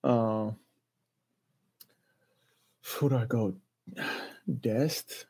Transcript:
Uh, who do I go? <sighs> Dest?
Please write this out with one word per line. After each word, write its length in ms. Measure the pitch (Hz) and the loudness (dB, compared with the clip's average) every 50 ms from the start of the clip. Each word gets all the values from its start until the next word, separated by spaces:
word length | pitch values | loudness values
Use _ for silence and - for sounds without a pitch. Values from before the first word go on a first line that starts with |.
| - | 4
Uh, 480 | 131 123 117 113 110 110 110 107 107 110 - _ _ _ _ _ _ _ _ _ _ _ _ _ _ _ _ _ _ _ _ _ _ _ _ - _ _ _ _ _ _ _ _ _ _ _ _ _ _ _ _ _ _ _ - - - | 4 4 4 4 2 2 0 -2 -4 -6 -8 _ _ _ _ _ _ _ _ _ _ _ _ _ _ _ _ _ _ _ _ _ _ _ _ -20 _ _ _ _ _ _ _ _ _ _ _ _ _ _ _ _ _ _ _ -12 -10 -2
who 140 | - 147 139 | 0 2 4
do 80 | 131 | 4
I 80 | 123 117 | 2 2
go? 280 | 120 127 117 110 95 92 - _ _ _ _ _ - - | 2 2 2 2 0 -2 -6 _ _ _ _ _ -16 -10
<sighs> 680 | - - - - - - - - - _ - 131 123 | -8 -6 -6 -6 -6 -8 -12 -16 -10 _ -6 -4 -2
Dest? 640 | - 117 107 117 143 156 - - - - - - - | 0 0 2 2 2 2 0 -4 -8 -12 -16 -16 -16